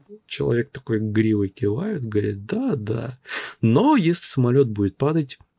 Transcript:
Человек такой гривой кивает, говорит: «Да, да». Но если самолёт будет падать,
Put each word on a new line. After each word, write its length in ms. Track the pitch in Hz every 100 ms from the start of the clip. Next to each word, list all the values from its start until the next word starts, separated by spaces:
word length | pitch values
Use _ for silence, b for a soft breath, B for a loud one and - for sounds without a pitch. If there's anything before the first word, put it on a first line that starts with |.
| _ 208 _
Человек 440 | - 139 120 117
такой 280 | - - 110
гривой 520 | 110 107 110 107 98
кивает, 560 | - 101 107 208 190 117
говорит: 380 | 104 107 101 101
«Да, 280 | 214 269
да». 440 | 147 104 117 117 - B B B B
Но 360 | 117 123 262 294
если 280 | 165 175
самолёт 440 | - - 123 127 135
будет 280 | 104 101 -
падать, 420 | 147 160 139 - _